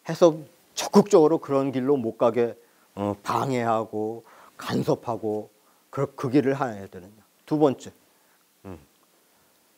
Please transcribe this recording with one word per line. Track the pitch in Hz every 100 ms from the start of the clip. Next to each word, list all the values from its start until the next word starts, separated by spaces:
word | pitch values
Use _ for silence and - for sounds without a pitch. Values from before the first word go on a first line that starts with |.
| -
해서 | 165 170 156 139 _ _
적극적으로 | - - 202 - 185 151 160
그런 | - 139 135
길로 | 131 131 143
못 | 113 -
가게, | 120 120 117 - _ _ _ 101
어, | 104 101
방해하고 | - 117 131 127 117 113 110 107 107 113 - - - -
간섭하고 | - 135 131 139 - 110 110 107 104 _ _ _ _
그, | - 139 -
그 | 131
길을 | 139 127 135
해야 | 131 104 98
되느냐. | 92 92 110 _ _ -
두 | 151
번째, | 147 123 95 _ _ _ _ _ _ _ 98
음, | 87 69 _ _ _ _ _ _ _ _